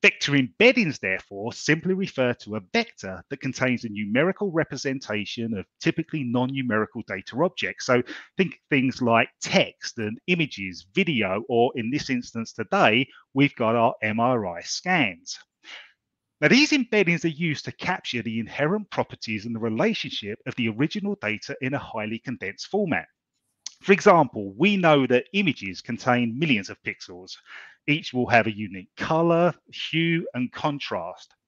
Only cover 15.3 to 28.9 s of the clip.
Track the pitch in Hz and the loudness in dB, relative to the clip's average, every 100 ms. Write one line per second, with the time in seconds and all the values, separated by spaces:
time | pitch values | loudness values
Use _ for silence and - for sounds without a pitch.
15.3 | - _ _ - - - _ _ _ _ | -16 _ _ -20 -20 -20 _ _ _ _
16.3 | _ 151 240 294 302 247 214 175 170 170 | _ 6 6 6 4 2 2 2 2 0
17.3 | 143 170 139 - - - 190 - 123 113 | -2 -2 -2 -6 -10 -4 -4 -4 -6 -4
18.3 | 113 110 - 147 208 208 - 123 - - | -4 -6 -2 0 0 -4 -4 -4 -6 -8
19.3 | 107 110 113 113 110 196 220 151 - 101 | -8 -6 -4 -2 0 0 0 -6 -8 -8
20.3 | 107 - 127 113 107 151 208 202 202 104 | -10 -10 -4 -4 0 -2 -2 -6 -4 -4
21.3 | 107 - 139 131 139 - 113 107 113 - | -6 -8 -6 -4 -6 -6 -8 -6 -8 -8
22.3 | 117 95 98 - 196 196 101 80 _ _ | -8 -8 -10 -6 -2 0 -2 -6 _ _
23.3 | _ _ _ - _ - 196 196 175 143 | _ _ _ -20 _ 4 6 8 8 6
24.3 | - 98 98 185 202 170 147 127 123 - | 0 -8 2 2 4 6 6 6 2 2
25.3 | 196 196 - 98 90 - 117 - 123 120 | 0 0 -2 -6 -10 -8 -6 0 2 2
26.3 | 117 160 113 95 107 - 101 - 90 95 | 0 0 0 0 -10 -10 -10 -14 -16 -16
27.3 | - _ - - - - 151 - 127 120 | -18 _ -20 -20 -12 -2 -2 0 -2 4
28.3 | 117 110 104 104 95 92 | 4 4 -2 -8 -10 -16